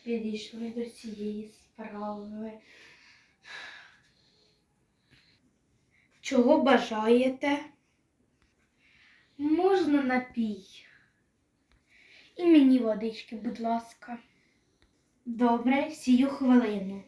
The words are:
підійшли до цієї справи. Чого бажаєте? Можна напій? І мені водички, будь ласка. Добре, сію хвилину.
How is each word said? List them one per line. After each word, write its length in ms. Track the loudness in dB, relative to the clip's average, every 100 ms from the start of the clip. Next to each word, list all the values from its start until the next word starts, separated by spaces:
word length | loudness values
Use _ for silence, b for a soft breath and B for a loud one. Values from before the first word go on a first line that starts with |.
підійшли 640 | -6 -6 -6 -8 -12 -12 -12
до 160 | -10 -12
цієї 640 | -12 -16 -12 -10 -10 -14
справи. 1000 | _ _ _ -16 -12 -12 -12 -14 -14 -14 -16 B B B B B B B B B B B B B B _ _ _ _ _ _ _ _ _ _ _ _ _ _ _ _ _ _ _ _ _ _
Чого 400 | -2 2 4 4
бажаєте? 960 | 4 2 2 -4 2 4 2 -2 -2 -2 -6 _ _ _ _ _ _ _ _ _ _ _ b b b b b -6
Можна 680 | -2 2 2 2 2 0
напій? 600 | 2 -2 -4 -6 -6 -6 -14 -20 -20 _ _ _ _ _ _ _ _ _ b b b b b -2
І 100 | 6
мені 340 | 8 8 4
водички, 560 | 2 -2 -6 -8 -14 -10
будь 240 | -10 -8
ласка. 580 | -4 -4 -6 -20 -18 -18 _ _ _ _ _ _ _ _ _ _ -12
Добре, 640 | 0 2 2 2 0 -2
сію 380 | -6 2 2 2
хвилину. 720 | 0 4 4 4 -4 -8 -12